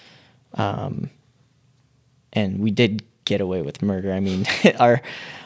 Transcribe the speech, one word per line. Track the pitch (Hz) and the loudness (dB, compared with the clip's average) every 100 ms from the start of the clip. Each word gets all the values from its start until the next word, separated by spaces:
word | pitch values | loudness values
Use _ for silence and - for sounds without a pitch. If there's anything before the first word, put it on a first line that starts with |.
| - - - _ _ | -20 -20 -20 _ _
Um, | - 104 110 107 - - - _ _ _ _ _ _ _ _ _ _ _ | -4 -2 -2 -6 -6 -8 -10 _ _ _ _ _ _ _ _ _ _ _
and | - 98 98 | -2 0 0
we | 107 | 0
did | 101 117 104 - _ | 2 2 2 -8 _
get | - 101 | -4 -2
away | 92 92 | 0 -2
with | 73 - | -4 -2
murder. | 101 95 95 | -2 -2 -2
I | 95 | -2
mean, | 98 92 104 - | 0 -2 -2 2
<laughs> | 190 - | 2 6
our, | 120 120 - - - - | 4 4 0 -14 -16 -18